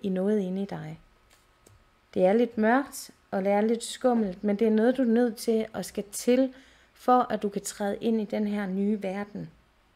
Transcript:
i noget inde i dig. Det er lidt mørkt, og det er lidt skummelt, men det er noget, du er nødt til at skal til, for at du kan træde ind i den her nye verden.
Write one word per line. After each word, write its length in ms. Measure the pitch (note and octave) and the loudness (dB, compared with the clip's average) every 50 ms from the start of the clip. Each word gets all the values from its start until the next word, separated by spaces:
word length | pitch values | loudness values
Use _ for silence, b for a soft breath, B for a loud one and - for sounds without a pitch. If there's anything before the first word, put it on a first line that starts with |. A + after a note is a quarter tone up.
i 60 | - G3+ | -4 -4
noget 320 | F#3 F#3 F#3+ G#3 G#3+ G#3 | -2 -2 0 0 0 0
inde 220 | F#3+ F3+ F#3 F#3+ | -2 -2 -4 -6
i 40 | G3 | -6
dig. 320 | - F3+ D#3+ D#3 D#3 D#3+ D#3+ - _ _ _ _ _ _ _ _ _ _ _ _ _ _ _ _ _ _ _ _ _ - | -6 -8 -10 -12 -12 -14 -16 -20 _ _ _ _ _ _ _ _ _ _ _ _ _ _ _ _ _ _ _ _ _ 0
Det 100 | - - | 2 4
er 80 | F#3 | 4
lidt 260 | G#3 A#3+ B3 A#3 - A3 | 6 4 2 0 0 2
mørkt, 520 | G#3+ A3 A#3+ C#4 C#4+ - - - - - - _ _ _ | 2 4 4 2 0 -2 -8 -16 -16 -18 -20 _ _ _
og 140 | - G3 F#3 | -6 -2 0
det 80 | G3+ | 0
er 80 | G3+ G#3 | 2 2
lidt 240 | G#3+ A3+ A#3 A3+ - | 2 2 0 -2 -4
skummelt, 600 | - - - - B3+ A#3+ A3+ G#3+ F#3+ F3+ - - | -8 -6 -2 0 2 2 2 0 -2 -4 -4 -2
men 140 | G#3 G3+ G3+ | -2 0 2
det 80 | A3+ | 2
er 40 | A3 | 4
noget, 260 | G#3+ G#3+ A3 B3 B3+ | 4 4 4 4 2
du 60 | C4 | 2
er 40 | C4 | 2
nødt 300 | A3+ A3 A#3+ B3 A#3+ A3+ | 2 4 2 2 0 -2
til 300 | - - A#3 A3 A3 A3 - - | -4 -2 -2 0 0 -2 -4 -8
at 120 | G3+ F3+ | -10 -10
skal 180 | - - G#3 G3+ - | -8 -8 -10 -10 -10
til, 420 | - - - B3 B3 C4 C4+ C4 C4 B B B B B B B | -10 -4 0 2 4 4 2 0 -2 B B B B B B B
for 340 | B - - B3+ B3 B3+ A#3+ - | B -2 2 4 4 4 4 0
at 120 | G#3+ G#3 | -2 -4
du 60 | - G3+ | -4 -4
kan 140 | - G3+ | -4 -6
træde 340 | - - - - G#3 G3+ G#3 - | -8 -8 -8 -4 -4 -4 -4 -2
ind 200 | - A#3 A3+ A3 | -2 0 0 -2
i 40 | G#3 | -2
den 220 | G3+ G#3 G#3 G#3+ | -2 -4 -2 -2
her 200 | G#3 G#3 G#3 G3+ | -2 -2 -4 -4
nye 360 | F#3 F#3 G3 G3+ G#3 A3 G3 | -4 -2 -2 0 0 -2 -2
verden. 480 | G3 F#3+ F#3 G3+ G3+ G#3 G#3 F#3+ D#3+ D#3+ - _ _ _ _ _ _ _ _ | -4 -6 -6 -8 -8 -10 -10 -12 -12 -14 -16 _ _ _ _ _ _ _ _